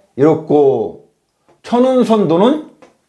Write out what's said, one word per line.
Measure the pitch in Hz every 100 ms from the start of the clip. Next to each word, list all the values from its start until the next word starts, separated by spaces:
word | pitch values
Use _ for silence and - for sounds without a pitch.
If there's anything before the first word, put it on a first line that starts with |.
| _ -
이렇고 | 151 151 - 147 139 120 98 - _ _ _ _ _ _
천운선도는 | - 240 262 254 214 220 151 170 233 302 - _ - _